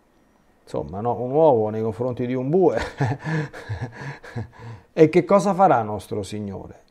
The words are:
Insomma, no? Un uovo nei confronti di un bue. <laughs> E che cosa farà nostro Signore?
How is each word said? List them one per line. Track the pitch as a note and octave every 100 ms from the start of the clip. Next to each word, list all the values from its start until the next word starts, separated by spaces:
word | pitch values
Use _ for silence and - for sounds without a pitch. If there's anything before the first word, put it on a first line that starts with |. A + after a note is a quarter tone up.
| _ _ _ _ _ _
Insomma, | _ B1+ C#2+ F#2+
no? | A#2 G#2+
Un | B2
uovo | D3 D#3+ A#2 G#2+
nei | A2
confronti | A2 G#2+ B2+ A#2+ B2
di |
un | B2+ C3
bue. | F#3 E3 A2+
<laughs> | - - B2+ C#3+ D#3 D#3+ C#3+ - - F#2+ B2 - C#3 - - A#2 F#2+ - A2+ A2+ _ E3+
E | D#3
che | F3
cosa | E3+ G3 G3
farà | F3+ F#3 B2
nostro | G#2 G#2+ - G#2+
Signore? | F#2+ G#2+ G2+ F#2 - - _